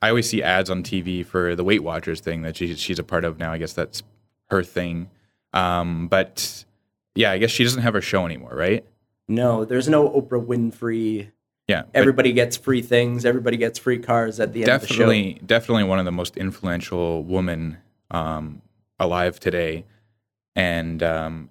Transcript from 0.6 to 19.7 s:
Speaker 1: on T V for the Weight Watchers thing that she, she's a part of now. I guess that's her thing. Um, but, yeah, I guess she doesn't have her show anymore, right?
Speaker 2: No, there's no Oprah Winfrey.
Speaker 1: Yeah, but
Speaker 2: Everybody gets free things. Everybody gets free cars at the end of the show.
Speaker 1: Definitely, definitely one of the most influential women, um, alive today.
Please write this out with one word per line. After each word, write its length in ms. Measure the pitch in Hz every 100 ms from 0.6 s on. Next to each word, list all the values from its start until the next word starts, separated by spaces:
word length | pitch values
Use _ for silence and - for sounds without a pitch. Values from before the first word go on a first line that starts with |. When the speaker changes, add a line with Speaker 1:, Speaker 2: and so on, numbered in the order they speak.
| 92
Speaker 1:
on 120 | 92
T 180 | 85 95
V 200 | 87 90
for 320 | 87 92 87
the 100 | 87
Weight 180 | 90 107
Watchers 380 | 82 82 85 80
thing 220 | - 82
that 140 | 82 82
she, 180 | 85
she's 240 | 80 - 85
a 60 |
part 200 | 85 85
of 140 | 82 80
now. 140 | 82
I 60 | 80
guess 140 | 80
that's 280 | - 82 - - _ _ _ -
her 120 | 98
thing. 460 | 87 - 87 85 95 _ _ _ _
Um, 560 | - 90 87 87 82 85
but, 560 | 95 95 - - - - _ _ _ _
yeah, 160 | - 107
I 80 | 95
guess 120 | 113
she 140 | -
doesn't 180 | 120 127
have 120 | 117
her 80 | 107
show 220 | - 98 85
anymore, 280 | 71 60
right? 300 | 64 87 110 - _ _ _ -
Speaker 2:
No, 360 | 113 123 113
there's 240 | 110 127 127
no 200 | 151 147
Oprah 340 | 139 120 123
Winfrey. 840 | 120 123 117 - 117 113 110 107 104 _ _ _ -
Speaker 1:
Yeah, 160 | 90
but 60 | -
Speaker 2:
Everybody 380 | 127 135 127 131
gets 240 | 120 120 -
free 240 | - 127
things. 420 | 117 120 120 120
Everybody 320 | 120 123 120 117
gets 220 | 113 -
free 200 | 131 120
cars 400 | 120 117 113 110
at 140 | 110
the 120 | 113
end 60 | 113
of 100 | 135
the 40 | -
show. 60 | 113
Speaker 1:
Definitely, 440 | 113 110 95 - -
definitely 380 | 113 - 113
one 140 | 98 95
of 60 |
the 80 | 90
most 240 | 87 87 -
influential 880 | 95 95 95 87 - 90 85 82
women, 540 | 80 92 90 80 80 78 _ _ -
um, 500 | 85 80 78 78 71 _ _ _ -
alive 400 | 92 87 90 87
today. 460 | - 87 82